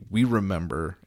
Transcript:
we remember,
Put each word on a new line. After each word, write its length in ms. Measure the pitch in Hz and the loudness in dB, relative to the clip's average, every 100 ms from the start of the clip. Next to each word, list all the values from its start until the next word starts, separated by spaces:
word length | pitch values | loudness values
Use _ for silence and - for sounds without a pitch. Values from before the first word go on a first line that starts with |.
| - | -4
we 120 | 107 | 2
remember, 760 | 123 113 98 85 85 78 80 - | 4 2 2 -2 -2 -4 -6 -8